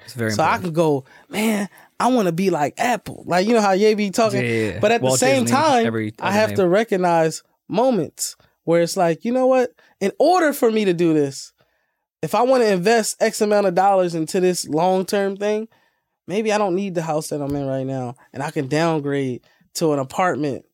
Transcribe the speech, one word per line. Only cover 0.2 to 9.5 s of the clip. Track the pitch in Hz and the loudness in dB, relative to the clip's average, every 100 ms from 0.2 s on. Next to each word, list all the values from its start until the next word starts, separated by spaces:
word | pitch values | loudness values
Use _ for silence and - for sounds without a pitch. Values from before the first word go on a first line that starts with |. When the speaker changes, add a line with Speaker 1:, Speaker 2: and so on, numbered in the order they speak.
| 113 | -2
Speaker 2:
So | 107 | 0
I | 165 220 | 0 0
Speaker 1:
important. | |
Speaker 2:
can | 185 | -2
go, | 156 160 143 135 - - | 0 0 0 -4 -18 -10
"Man, | 190 220 208 202 - - - | -4 -2 -2 -4 -10 -16 -4
I | 226 | 0
wanna | 254 185 | 2 0
be | 165 190 | 0 0
like | 165 147 - | 0 -2 -2
Apple." | 240 220 - - - | -2 -2 -6 -12 -4
Like, | 175 202 | 0 2
you | |
know | 233 | 2
how | 208 | 2
Ye | 190 214 214 | 4 2 2
be | 208 | 0
talking? | 185 220 127 | 0 0 0
Speaker 1:
Yeah, | 120 | 0
yeah, | 113 107 90 | 0 -2 0
yeah. | |
Speaker 2:
But | 208 | 0
at | 233 | 2
the | 127 | 2
Speaker 1:
Walt | 131 | 2
Speaker 2:
same | 254 269 | 2 2
Speaker 1:
Disney, | 233 254 | 2 2
Speaker 2:
time, | 311 254 226 | 2 2 0
Speaker 1:
every | 113 107 - | -2 -6 -6
Speaker 2:
I | 175 | -2
Speaker 1:
other | 202 | 0
Speaker 2:
have | 214 | 0
Speaker 1:
name. | 202 | 2
Speaker 2:
to | 180 | 2
recognize | 190 226 190 180 170 160 160 - _ - | 2 2 0 2 2 2 -2 -14 _ -6
moments | 185 262 226 147 - - - _ _ | 0 2 0 -2 -6 -10 -12 _ _
where | - 170 | 0 0
it's | 170 - | 0 0
like, | 170 165 226 | 0 0 -2
"You | |
know | 247 | 0
what? | 254 | 2